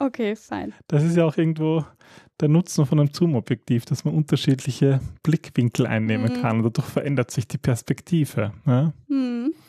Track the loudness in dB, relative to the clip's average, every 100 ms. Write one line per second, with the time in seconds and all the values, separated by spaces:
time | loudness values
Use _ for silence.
0 | -4 -2 -4 -6 -8 -10 -10 -12 -2 0
1 | 2 2 2 2 0 0 0 -2 -4 _
2 | -20 -20 -16 -2 2 4 2 0 2 2
3 | 2 2 0 0 -2 -4 -2 -2 -2 -4
4 | -2 0 0 0 2 0 -2 0 2 2
5 | -2 -6 -2 -2 -2 0 0 0 0 0
6 | 0 0 -2 -2 0 0 0 -2 -4 -4
7 | -2 -2 -2 -4 -6 -4 -2 -2 -2 -6
8 | -2 0 0 -2 -6 -4 0 2 2 -4
9 | -4 -2 -2 -4 -4 -6